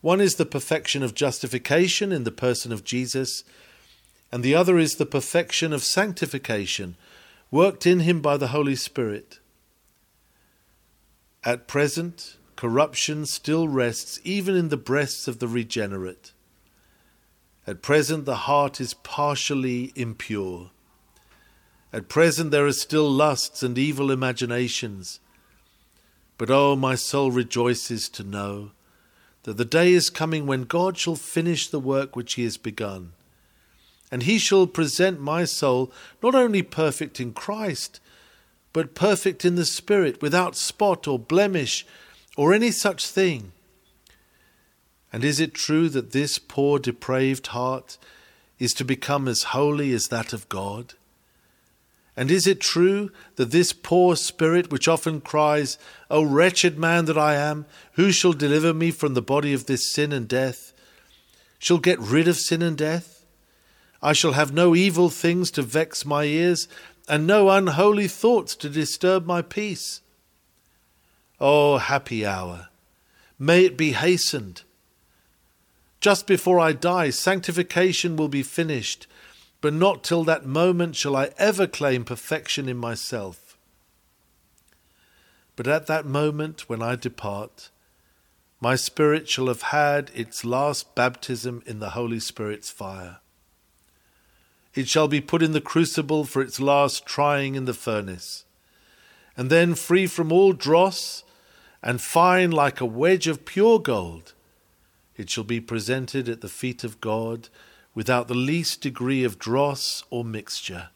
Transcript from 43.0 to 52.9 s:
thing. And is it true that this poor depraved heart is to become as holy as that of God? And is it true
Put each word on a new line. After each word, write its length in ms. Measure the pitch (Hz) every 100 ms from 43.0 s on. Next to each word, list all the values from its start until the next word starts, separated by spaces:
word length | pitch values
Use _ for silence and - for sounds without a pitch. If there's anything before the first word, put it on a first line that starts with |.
| -
thing. 460 | - 190 139 98 - _ _ _ _ _ _ _ _ _ _ _ _ _ _ _
And 120 | 113
is 160 | 139 143
it 120 | 160
true 380 | - - 156 165
that 220 | 135 117
this 260 | 131 143 -
poor 400 | _ - 139 143
depraved 720 | 131 117 - 131 135 131 -
heart 500 | 120 127 131 - - - - - _ _ _
is 140 | 123
to 100 | -
become 440 | 127 131 - 143 131
as 260 | 113 -
holy 380 | 131 147 147 143
as 160 | 120 -
that 240 | 120 110
of 160 | 110 -
God? 460 | 98 98 104 120 - _ _ _ _ _ _ _ _ _ _ _ -
And 140 | 131
is 160 | 185 175
it 140 | 190
true 520 | - 165 180